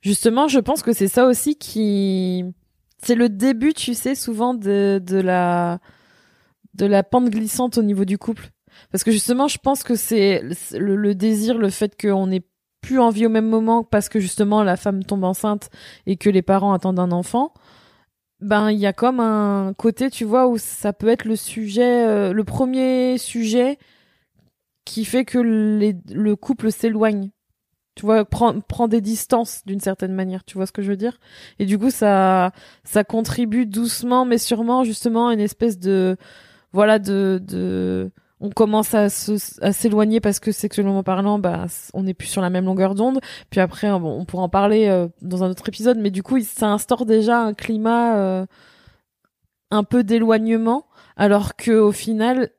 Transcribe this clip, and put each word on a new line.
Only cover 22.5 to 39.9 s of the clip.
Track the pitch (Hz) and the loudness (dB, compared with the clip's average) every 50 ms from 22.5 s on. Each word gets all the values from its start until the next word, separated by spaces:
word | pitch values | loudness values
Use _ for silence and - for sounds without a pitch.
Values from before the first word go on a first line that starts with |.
| - - 262 254 262 262 262 262 254 254 254 254 254 247 | -2 -2 -2 0 0 0 0 0 0 0 0 0 -2 -2
sujet | - - - 240 226 220 214 247 247 262 285 _ _ _ _ _ _ _ _ _ _ _ _ _ _ _ _ _ _ _ _ _ _ | -6 -6 -6 -4 -4 0 2 2 2 0 -2 _ _ _ _ _ _ _ _ _ _ _ _ _ _ _ _ _ _ _ _ _ _
qui | - - 220 220 | -12 -8 -8 -6
fait | - - 254 254 | -2 0 -2 -2
que | - - 247 | 0 0 0
les, | 240 233 220 220 214 214 214 214 208 214 202 175 - - 98 | 0 2 2 2 2 0 2 2 2 0 0 -2 -8 -10 -6
le | 151 214 214 208 | -2 0 0 0
couple | 202 - - 269 - - 220 | -2 -2 -4 -4 -2 -2 -4
s'éloigne. | 208 - - 233 220 214 220 220 214 202 196 196 _ _ _ _ _ _ _ _ _ _ _ _ _ | -2 0 -2 -2 0 2 0 0 0 -2 -6 -8 _ _ _ _ _ _ _ _ _ _ _ _ _
Tu | - - | -8 0
vois, | 208 220 220 214 | 2 4 4 4
prend, | - - - 233 233 - 214 | 0 0 2 2 2 2 0
prend | 202 _ - - 240 233 | -6 _ -4 -2 0 2
des | 214 233 | 2 0
distances | 196 208 226 214 - - 269 226 233 - - - - | 0 0 -4 -4 -2 0 0 0 0 -4 -8 -14 -10
d'une | 196 190 202 | -8 -8 -4
certaine | - 196 190 _ - 190 190 | -4 -6 -6 _ -6 -6 -4
manière, | 190 190 185 185 185 _ | -4 -4 -4 -6 -10 _
tu | - - 190 | -12 -8 -8
vois | 190 | -8
ce | 190 _ | -6 _
que | - | -6
je | 202 196 | -4 -4
veux | 202 190 | -4 -2
dire ? | 208 240 240 _ _ _ - - - - _ _ | -4 -6 -6 _ _ _ -20 -20 -20 -20 _ _
Et | 202 | -2
du | 190 202 202 | -2 0 0
coup, | 208 262 | 0 0
ça, | 254 - 220 208 202 190 190 185 190 185 180 185 - - - - - _ _ | 0 2 2 4 4 4 4 4 4 4 2 0 -2 -8 -20 -20 -20 _ _
ça | - - 214 208 | -2 0 0 0
contribue | - - 220 226 - - - 240 220 208 240 254 | 2 -2 -4 -4 -2 -2 -2 -2 0 0 0 -2
doucement, | 214 196 220 240 233 - - - 240 247 254 262 | -2 -2 -4 -4 -4 -4 -6 -2 0 2 2 4
mais | 247 240 226 | 2 2 0
sûrement, | - - 240 220 226 233 247 254 262 | 0 -2 -2 -2 0 0 2 2 2
justement, | 226 214 - - 240 226 226 233 240 | 0 -2 -2 -2 0 0 2 2 2
à | 233 | 2
une | 214 | 0
espèce | 208 208 - _ 226 233 214 180 | 0 -2 -2 _ -2 -2 -2 -2
de, | 175 190 196 190 185 185 185 - - - - - - - _ _ _ _ - | -2 0 2 2 2 0 -2 -4 -8 -20 -20 -20 -20 -20 _ _ _ _ 2
voilà, | 185 208 214 220 220 | 4 6 6 6 4
de, | 202 196 196 196 196 190 190 185 | 2 0 0 0 2 2 0 -2
de, | 190 190 190 185 185 185 185 185 - 180 185 185 190 185 - _ _ _ _ _ | -4 -6 -6 -6 -4 -4 -2 -2 -2 -2 -2 -4 -4 -6 -10 _ _ _ _ _
on | - 202 | -10 -10
commence | 196 - 226 208 214 214 214 - - | 0 0 2 2 2 0 0 2 2
à | 214 208 202 | 2 2 2
se, | 202 - - - 214 208 - - - - - | 0 -4 -4 -4 -4 -4 -4 -8 -12 -2 -2
à | 196 | -2
s'éloigner | 196 - - 233 | -2 2 0 2